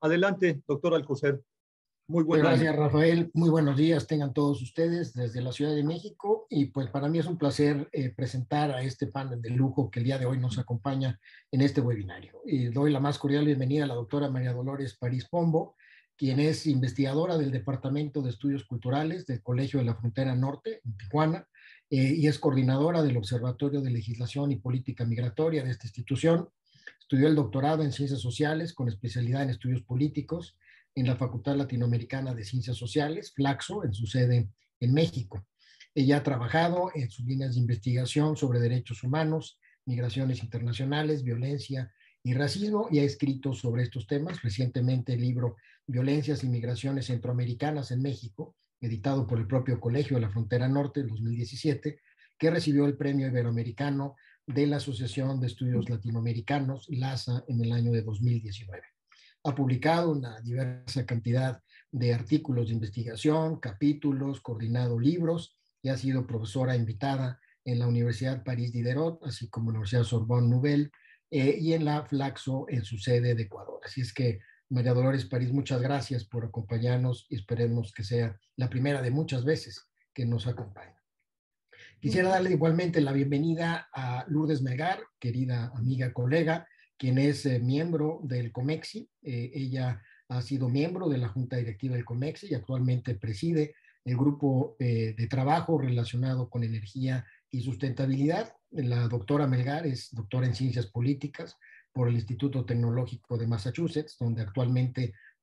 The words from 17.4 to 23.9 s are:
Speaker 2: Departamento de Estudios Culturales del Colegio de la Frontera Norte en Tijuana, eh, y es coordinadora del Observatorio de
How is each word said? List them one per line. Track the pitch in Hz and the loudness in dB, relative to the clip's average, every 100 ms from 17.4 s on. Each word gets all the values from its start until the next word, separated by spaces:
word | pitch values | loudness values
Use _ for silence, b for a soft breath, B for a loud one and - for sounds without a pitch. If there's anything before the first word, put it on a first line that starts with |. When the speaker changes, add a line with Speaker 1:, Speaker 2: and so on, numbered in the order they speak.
| 139 | 0
Speaker 2:
Departamento | 127 - 131 135 143 151 147 | -2 -2 -4 -2 -2 -2 -2
de | 131 | -4
Estudios | 120 143 139 | -2 -2 -2
Culturales | - 120 127 139 156 180 - | -4 -6 -2 0 0 -4 -6
del | 120 | -6
Colegio | - 123 135 143 | -2 -2 0 0
de | 117 | 0
la | 113 | 0
Frontera | 117 135 131 | -2 -2 0
Norte | 127 135 143 226 226 117 | 2 0 -2 -8 -8 -10
en | 98 | -10
Tijuana, | 104 147 156 165 - B B B _ | -4 2 2 0 -6 B B B _
eh, | 139 135 165 | 2 4 4
y | 151 | 2
es | 143 | 4
coordinadora | 156 131 127 135 156 170 | 2 4 4 4 2 2
del | 151 120 | 2 2
Observatorio | 98 123 127 123 143 143 | 0 -2 -2 -2 -2 0
de | 131 | -2